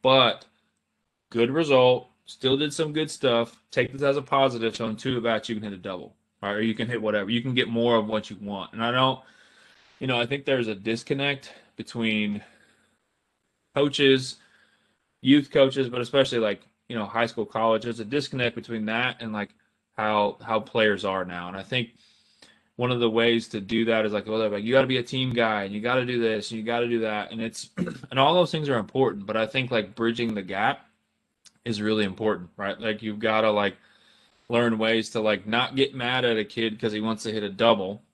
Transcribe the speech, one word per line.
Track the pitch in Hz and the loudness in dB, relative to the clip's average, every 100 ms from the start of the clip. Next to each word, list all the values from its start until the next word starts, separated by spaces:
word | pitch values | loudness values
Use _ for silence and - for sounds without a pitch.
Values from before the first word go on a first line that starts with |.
but | 131 135 120 98 - _ _ _ _ _ _ _ _ | 6 6 6 2 -10 _ _ _ _ _ _ _ _
good | 117 117 | 0 2
result, | 143 160 131 127 127 - _ - | 2 4 6 6 4 0 _ -20
still | - 131 135 | -4 0 0
did | 151 | 0
some | 147 156 | -2 -4
good | 151 156 | -2 -4
stuff. | - 131 117 117 - _ | -2 0 2 0 -8 _
Take | - 123 | -2 -2
this | 135 | 0
as | 139 143 | 0 0
a | |
positive. | 139 139 135 120 113 107 | 0 2 2 2 -4 -2
So | 113 | -6
in | 107 | -4
two | 131 123 | -4 -2
at | |
bats, | 113 110 - | 0 -2 -2
you | 113 | -8
can | |
hit | 107 | -8
a | 98 | -10
double, | 98 92 71 _ _ _ | -10 -10 -12 _ _ _
right? | 101 | -6
Or | 104 | -2
you | 113 | -2
can | 110 117 | -2 -4
hit | 120 | -4
whatever. | 107 104 98 | -2 -2 -2
You | 120 | -4
can | 127 | -2
get | 123 120 | -2 -2
more | 117 117 117 | 0 2 2
of | 107 | 2
what | 110 - | -4 -6
you | 98 | -14
want. | 101 98 90 | -10 -10 -10
And | 107 | -4
I | 117 | -2
don't, | 123 131 131 - _ _ _ _ _ _ _ | 2 2 0 -10 _ _ _ _ _ _ _
you | 131 | -2
know, | 123 | -2
I | 117 | 0
think | 139 139 | -4 0
there's | 135 113 | 0 0
a | 101 | -4
disconnect | 104 113 - 139 139 139 - - _ - | -4 -4 -2 -2 -2 -4 -10 -20 _ -16
between | 113 120 113 107 104 104 - _ _ _ _ _ _ _ _ _ _ _ _ - | -12 -4 -2 0 -2 -4 -10 _ _ _ _ _ _ _ _ _ _ _ _ 0
coaches, | 143 139 139 135 131 - _ _ _ _ _ _ _ _ | 0 4 6 6 2 -12 _ _ _ _ _ _ _ _
youth | 127 147 135 | 4 4 6
coaches, | 156 135 139 123 | 4 4 4 -2
but | 123 | -2
especially, | 120 139 127 123 | 0 2 2 2
like, | 107 98 _ _ _ | 0 -2 _ _ _
you | 120 | -6
know, | 101 | -4
high | 117 117 | -2 -2
school, | - 104 | -2 -6
college. | 110 113 113 | 0 2 2
There's | 117 117 | 0 -8
a | 107 | -4
disconnect | 139 139 135 120 117 | -4 -4 -2 -4 -4
between | 104 113 107 | -10 -6 -4
that | 113 123 120 | -2 -2 -4
and, | 117 | -8
like, | 107 101 _ _ _ _ - | -6 -8 _ _ _ _ -4
how, | 107 107 104 - - | 0 2 2 -2 -2
how | 110 | -2
players | 104 117 107 98 101 | 0 2 2 2 -2
are | 95 90 | -2 -4
now. | 87 87 | -6 -8
And | 95 | -10
I | |
think | 95 127 117 _ _ _ _ _ - _ _ - | -4 -4 -4 _ _ _ _ _ -20 _ _ -4
one | 123 | -2
of | 123 | 2
the | 117 | 2
ways | 110 117 117 113 | 4 4 2 0
to | 110 | -10
do | 95 113 113 | -4 0 2
that | 113 107 | 2 0
is, | |
like, | 104 104 | -2 -4
well, | 110 | -2
they're | 110 | -2
like, | 101 | -2
"You | 107 | 2
gotta | 131 127 | 2 4
be | 131 | 0
a | |
team | 120 131 127 | -2 -4 -2
guy | 120 113 107 | 0 0 0
and | 98 | -4
you | 104 | -4
gotta | 117 127 123 | -2 0 0
do | 123 | 0
this | 113 107 98 | 0 -2 -4
and | 113 | -8
you | 110 | -4
gotta | 117 120 | -2 0
do | 117 | 0
that." | 110 107 101 | -2 -4 -6
And | 113 | -6
it's, | 113 - - | -8 -8 -16
<clears throat> | - | -8
and | 180 - - 135 | -8 -8 -8 2
all | 139 | 4
those | 180 165 | 4 2
things | 160 147 | 0 0
are | 123 | 0
important, | 98 131 127 101 98 | 0 2 2 0 -4
but | 110 | -2
I | 110 | 0
think, | 135 127 | -2 0
like, | 113 98 - | -2 -2 -2
bridging | 117 117 117 107 | -2 0 -2 -4
the | |
gap | 92 95 113 139 _ _ _ _ _ _ - _ | -6 -2 -2 -2 _ _ _ _ _ _ -20 _
is | 120 104 | -8 -4
really | 107 107 | 0 0
important, | 101 95 107 92 87 - | -2 -2 -2 -2 -6 -8
right? | 101 98 | -8 -4
Like, | 110 104 | -6 -6
you've | 110 104 | -6 -4
gotta, | 110 110 110 | 0 2 4
like, | 104 101 92 _ _ _ _ _ _ _ | 4 0 -2 _ _ _ _ _ _ _
learn | 120 117 110 | 2 2 2
ways | 110 113 110 | 2 2 0
to, | 117 | 0
like, | 107 101 104 | 2 0 0
not | 117 127 135 | -2 0 0
get | 135 135 | 0 0
mad | 123 127 123 | -2 0 2
at | 113 | 0
a | 101 | -2
kid | - 113 107 | -2 -4 -2
'cause | 117 | -4
he | 107 | -2
wants | 110 107 | -2 -4
to | 113 | -4
hit | 110 | -6
a | 104 | -6
double | 98 117 107 92 104 _ | 2 4 6 2 -8 _